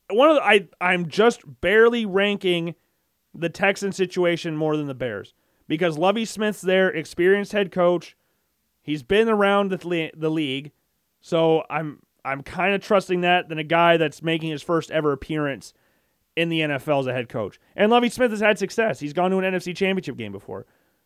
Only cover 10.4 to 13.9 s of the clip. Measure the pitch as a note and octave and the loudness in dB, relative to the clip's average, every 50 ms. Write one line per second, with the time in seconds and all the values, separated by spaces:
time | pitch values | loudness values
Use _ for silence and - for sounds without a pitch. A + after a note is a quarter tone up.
10.4 | D#3 C3+ C3 C#3 D3 D3+ - _ _ _ _ _ _ _ _ _ _ - F3 E3 | -2 -4 -4 -6 -8 -12 -18 _ _ _ _ _ _ _ _ _ _ -2 0 2
11.4 | E3 D#3+ D#3+ D#3+ - - - E3 D#3+ D3+ C3+ - _ _ _ _ - C3 C3+ C#3 | 4 4 4 2 0 -2 -6 -6 -6 -6 -8 -12 _ _ _ _ -8 -8 -8 -8
12.4 | C#3 - - F#3 F3 G3 G3+ F#3+ - - G#3+ F#3+ F#3 - F#3 F3 F3 F3 F3+ F3+ | -8 -8 -4 -2 0 0 0 -2 0 2 2 2 2 0 -2 0 2 2 2 2
13.4 | E3+ - D#3+ D#3 D#3+ D3 E3 E3+ E3+ E3+ | 2 -2 -6 -6 -2 0 2 4 6 6